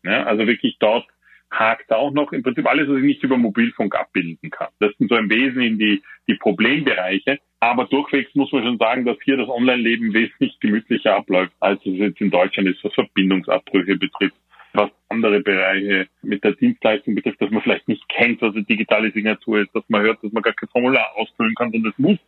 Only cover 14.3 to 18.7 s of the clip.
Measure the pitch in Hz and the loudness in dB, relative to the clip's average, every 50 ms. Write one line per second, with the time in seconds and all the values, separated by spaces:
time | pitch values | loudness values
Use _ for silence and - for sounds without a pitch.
14.3 | _ _ _ _ _ - - _ - 101 104 - _ _ _ _ 117 113 113 110 | _ _ _ _ _ -20 -20 _ 0 0 0 0 _ _ _ _ -4 0 0 2
15.3 | 104 101 95 101 98 95 95 95 95 98 98 101 98 95 95 _ _ _ - 110 | 2 2 2 0 0 2 2 0 0 0 0 0 0 -2 -2 _ _ _ -6 -6
16.3 | 104 101 - 107 101 _ - 123 120 _ - 113 107 104 - - 107 98 - 120 | -6 0 0 0 0 _ 0 0 0 _ 0 0 0 0 -2 -4 -4 -2 -2 -4
17.3 | - _ 120 101 110 104 - 123 104 - _ - 110 - - - - - 117 120 | -2 _ -2 -2 -2 -2 0 0 -2 -2 _ -4 -6 -6 -6 -8 -2 0 0 0
18.3 | 117 - 120 110 98 110 101 - | 0 0 -2 -2 -2 -2 -2 -2